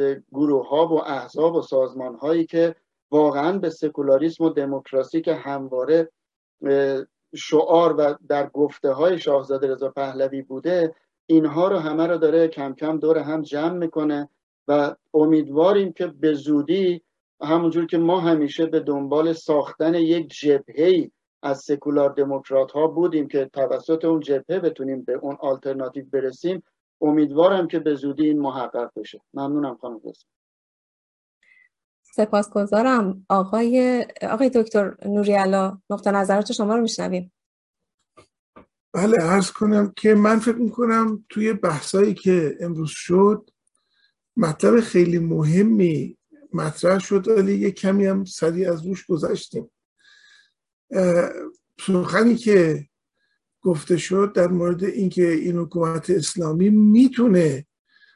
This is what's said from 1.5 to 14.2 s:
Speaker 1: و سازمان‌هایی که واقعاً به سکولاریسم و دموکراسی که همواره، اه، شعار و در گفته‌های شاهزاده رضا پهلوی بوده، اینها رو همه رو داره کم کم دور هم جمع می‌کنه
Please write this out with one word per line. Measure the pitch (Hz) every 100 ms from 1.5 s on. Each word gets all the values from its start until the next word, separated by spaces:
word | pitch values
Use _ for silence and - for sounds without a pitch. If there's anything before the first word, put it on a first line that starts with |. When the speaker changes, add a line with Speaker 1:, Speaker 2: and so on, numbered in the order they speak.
| 165
Speaker 1:
و |
سازمان‌هایی | - 135 127 131 127 117 143 170 165
که | 165 170 160 _ _ -
واقعاً | 147 151 139 156 196
به | 170
سکولاریسم | 160 156 147 139 135 165 160
و | 160
دموکراسی | 143 139 135 - 131 131 165
که | 165 147
همواره، | 135 139 135 127 127 165 165 _ _ _ _ - 143
اه، | 139 135 135 - _ _ 147
شعار | - 156 165 165 170 147
و | 147 147 -
در | 143 -
گفته‌های | 139 147 - 143 131 175 170
شاهزاده | 156 139 131 135 135
رضا | 131 135
پهلوی | 139 135 131 135 135
بوده، | 135 131 165 180 160 - _ _ -
اینها | 160 156 151 190
رو | 190
همه | 156 156 165
رو | 170
داره | 156 165 160
کم | 156 139
کم | 131 156 156
دور | 151 160
هم | 143 156
جمع | 147 143 165 180
می‌کنه | 165 160 151 147